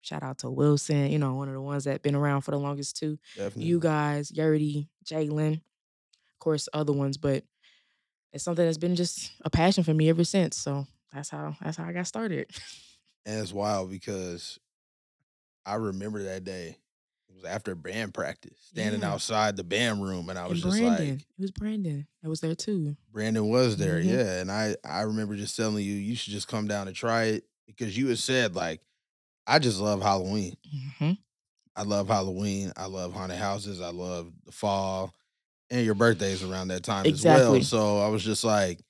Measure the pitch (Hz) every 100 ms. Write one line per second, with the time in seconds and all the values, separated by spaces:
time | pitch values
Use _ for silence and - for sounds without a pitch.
0 | - 151 135 135 127 131 147 143 - 147
1 | 139 151 135 131 139 135 139 143 139 135
2 | 143 143 147 139 139 147 143 143 139 -
3 | 156 151 - - 101 113 165 170 160 151
4 | 147 147 147 156 156 156 151 147 147 _
5 | - 156 151 151 156 160 _ _ _ _
6 | _ _ _ _ 160 151 - 151 147 139
7 | 139 139 143 135 _ _ _ _ _ _
8 | _ _ _ 143 - 170 165 156 175 175
9 | 175 - - - 156 160 175 196 160 156
10 | 156 165 170 196 170 - - 139 139 _
11 | _ 139 143 151 151 151 - 160 165 175
12 | 180 220 226 151 - - - - - _
13 | _ _ 104 107 95 101 104 101 92 95
14 | - 98 90 87 - - _ _ _ _
15 | _ _ _ _ _ _ - 107 110 95
16 | 104 104 98 92 92 92 82 80 _ _
17 | _ _ _ 92 87 98 104 87 87 107
18 | 107 98 76 - - _ _ - 107 104
19 | 104 101 - 107 107 98 85 101 120 104
20 | 98 92 85 92 87 170 180 208 240 208
21 | 147 135 - - 190 - 214 214 175 143
22 | 147 _ 160 160 160 160 - 196 147 147
23 | _ 107 110 110 107 123 127 104 95 85
24 | 90 123 107 90 92 101 107 - - 85
25 | 110 107 104 104 104 - 110 104 101 101
26 | 101 120 - 101 - 110 107 104 95 90
27 | 117 117 113 107 _ _ _ 104 113 101
28 | 131 117 - 131 113 90 85 80 _ _
29 | _ _ _ _ - 147 127 95 104 101
30 | 101 98 92 104 90 - - 147 131 127
31 | 147 196 _ _ _ _ _ - 104 101
32 | 98 101 95 92 101 98 98 - 95 95
33 | 90 98 92 90 101 101 101 92 87 87
34 | 90 87 85 82 - - 107 98 95 95
35 | 95 _ _ _ _ _ _ 123 113 101
36 | 117 98 98 92 92 92 92 90 - 101
37 | 117 147 165 151 120 131 - 113 107 104
38 | 104 107 98 101 113 104 95 87